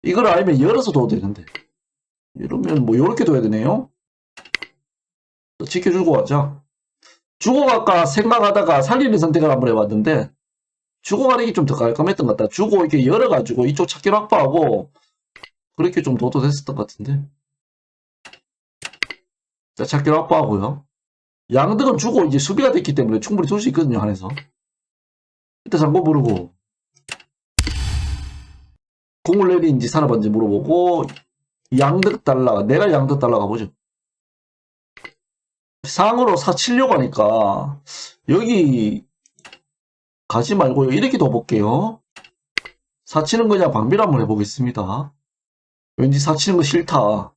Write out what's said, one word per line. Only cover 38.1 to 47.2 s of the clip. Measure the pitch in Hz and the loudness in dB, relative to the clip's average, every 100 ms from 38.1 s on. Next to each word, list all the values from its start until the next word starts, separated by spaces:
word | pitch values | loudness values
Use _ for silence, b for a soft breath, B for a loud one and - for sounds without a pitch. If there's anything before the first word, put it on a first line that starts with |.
| B - | B 0
여기 | 165 226 226 156 123 107 104 _ _ _ _ - - _ _ _ _ _ _ _ | 0 2 2 2 2 0 -4 _ _ _ _ -20 -20 _ _ _ _ _ _ _
가지 | 113 143 202 | -4 0 2
말고요. | 139 139 135 | 2 2 0
이렇게 | 139 254 247 | 0 0 0
둬볼게요. | 143 113 - 110 104 131 208 220 _ - - _ _ - - _ _ _ _ | 0 0 -2 -2 0 -2 -4 -8 _ -20 -20 _ _ -16 -16 _ _ _ _
사 | 156 | -4
치는 | 151 226 226 | -2 0 2
거냐 | 202 165 | 2 0
방비를 | - 113 196 | 0 0 0
한번 | 214 139 | 2 0
해보겠습니다. | 107 107 104 - 123 120 95 110 143 _ _ _ _ _ _ _ _ - | 0 -2 -4 -4 -6 -4 -8 -8 -10 _ _ _ _ _ _ _ _ -2
왠지 | 131 139 | 0 0
사 | 156 151 | 0 -2
치는 | - 180 | 0 0
거 | |
싫다. | 143 170 170 151 107 107 | 2 0 0 0 0 -2